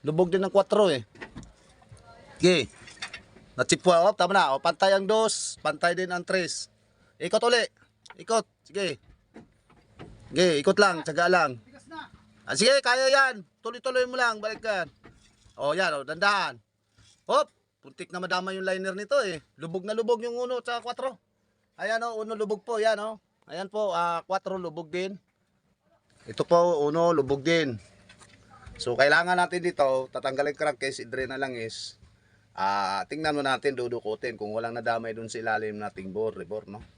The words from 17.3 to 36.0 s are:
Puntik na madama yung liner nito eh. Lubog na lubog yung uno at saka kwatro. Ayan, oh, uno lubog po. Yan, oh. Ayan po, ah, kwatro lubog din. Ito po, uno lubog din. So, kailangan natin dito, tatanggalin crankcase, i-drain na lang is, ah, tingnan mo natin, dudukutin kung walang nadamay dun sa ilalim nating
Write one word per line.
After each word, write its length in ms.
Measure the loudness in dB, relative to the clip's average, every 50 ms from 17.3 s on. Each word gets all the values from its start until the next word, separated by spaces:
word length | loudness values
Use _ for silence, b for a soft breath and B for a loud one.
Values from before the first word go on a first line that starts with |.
| 2 2 2 _ _ _ _ _ _ _ _
Puntik 260 | -20 -16 -16 -14 _
na 80 | -8 -8
madama 320 | -4 -2 -2 -2 -2 -4
yung 140 | -6 -4 -2
liner 320 | -2 -2 -2 -4 -6 -6
nito 240 | -8 -4 0 0 0
eh. 220 | 0 0 -4 -8 _ _ _ -14
Lubog 240 | -12 -8 -8 -8 -6
na 80 | -4
lubog 260 | -4 -2 0 0 0 0 0
yung 100 | -6 -4
uno 240 | -4 -4 -4 -4 -6
at 80 | -4
saka 140 | -6 -6 -6
kwatro. 400 | -6 -8 -8 -6 -6 -8 -8 _ _ _ _ _ _ _ _ _ _ _ _
Ayan, 240 | -8 -4 -2 -2 -2
oh, 160 | -2 -4 -6
uno 160 | -6 -6 -6
lubog 320 | -4 -4 -2 -4 -4 -6 _
po. 160 | -4 -2 0
Yan, 160 | 2 2 0
oh. 240 | 0 -4 -8 -10 -12 _ _ _ _ _
Ayan 240 | -12 -10 -10 -10 -6
po, 240 | -4 -4 -2 -2
ah, 320 | 0 0 0 0 -2 -4 -4
kwatro 320 | -4 -4 -4 _ -4 -6
lubog 320 | -6 -6 -8 -8 -10 -12 -6
din. 320 | -6 -6 -4 -6 -8 -12 _ _ _ _ _ _ _ _ _ _ _ _ _ _ _ _ _ _ _ _ _
Ito 240 | -16 -6 -6 2 4
po, 320 | 4 6 6 4 2 2
uno 320 | 0 0 2 4 4 4
lubog 320 | 4 4 2 0 -2 -2 2
din. 320 | 2 2 2 2 0 -4 -8 -12 -18 _ _ _ _ -20 _ -20 _ -20 _ _ _ -20 -20 -20 -20 -16 -8
So, 160 | -4 -4 2
kailangan 400 | 4 6 6 6 4 4 2 2
natin 240 | 2 2 0 -2 -4
dito, 480 | -4 -4 0 2 2 2 2 -2 -4 -6
tatanggalin 480 | -10 -6 -6 -4 -2 0 -2 -2 -2
crankcase, 480 | 0 -2 -2 -2 _ -6 -6 -6 -8 -10
i-drain 240 | -8 -6 -6 -6 -6
na 80 | -4
lang 160 | -6 -6 -6
is, 480 | -6 -8 -8 -8 -10 -12 -14 -14 -16 _ b b b b b b b b b b _
ah, 480 | -4 -2 0 0 0 0 -2 -2 -4 -4
tingnan 320 | _ -8 -4 -2 -2 -2
mo 80 | 0 0
natin, 320 | 0 -2 0 0 -2 -2
dudukutin 640 | -2 -4 -4 -6 -6 -4 -6 -6 -6 -6 -10 -8 -8
kung 160 | -8 -6 -4
walang 160 | -4 -4 -4
nadamay 400 | -6 -4 -2 -2 -2 -2 -4 -8
dun 160 | -10 -10 -10 -10
sa 160 | -10 -6 -4
ilalim 320 | -2 -2 -2 -4 -6 -6
nating 320 | -8 -10 -10 _ -12